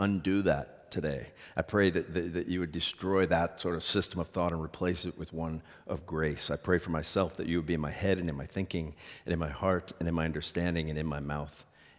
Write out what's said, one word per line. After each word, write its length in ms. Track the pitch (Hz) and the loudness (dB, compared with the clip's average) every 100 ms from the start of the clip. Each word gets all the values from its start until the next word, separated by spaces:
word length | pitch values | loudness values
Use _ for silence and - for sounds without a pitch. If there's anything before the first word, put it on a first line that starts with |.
undo 420 | 101 95 95 98 | 2 2 2 4
that 480 | 95 71 69 - - | 4 2 0 -12 -10
today. 380 | 90 76 67 - - - - | -4 -2 -4 -8 -16 -6 -4
I 60 | |
pray 280 | - 104 95 | 2 4 6
that, 220 | 85 82 | 4 0
that, 200 | 85 85 | -2 -2
that 140 | 85 87 | -2 0
you 100 | 90 | -2
would 140 | 85 | -2
destroy 520 | 85 - - 92 95 87 | -2 -4 -2 2 4 6
that 340 | 85 85 - | 4 2 -2
sort 160 | 90 85 | -2 0
of 80 | |
system 340 | - 101 - 87 | 2 0 0 -2
of 100 | 80 | -2
thought 240 | 92 87 | 0 0
and 80 | 82 | 0
replace 440 | 78 - 90 90 | -4 -2 -2 0
it 120 | 90 - | -4 -8
with 160 | 80 | -8
one 300 | 82 82 80 - - - | -6 -4 -6 -10 -12 -8
of 180 | 73 | -6
grace. 460 | - 78 78 73 - | -4 0 0 0 -4
I 60 | 71 | -2
pray 220 | - 87 | 2 2
for 120 | 87 | 2
myself 460 | 80 78 98 90 - | -2 0 0 0 0
that 100 | - | 0
you 100 | 85 | 0
would 80 | 78 | 2
be 80 | |
in 60 | 80 | 0
my 120 | 76 | 0
head 260 | - 98 92 | 0 2 2
and 100 | 85 | 0
in 60 | |
my 120 | 69 80 | -4 -4
thinking 500 | 98 95 87 78 - - - - | -4 -2 -4 -4 -8 -16 -10 -2
and 60 | |
in 60 | 85 | -2
my 100 | 78 | -2
heart 440 | 73 95 90 - - | 0 2 2 -2 -4
and 80 | 82 | 0
in 60 | |
my 100 | 82 | 2
understanding 680 | 80 73 - 87 87 85 78 | 0 -2 -4 -2 0 0 -2
and 80 | 76 | -2
in 80 | 78 | -2
my 140 | 73 | -4
mouth 440 | 71 73 73 - - - - | -4 -4 -6 -12 -20 -20 -20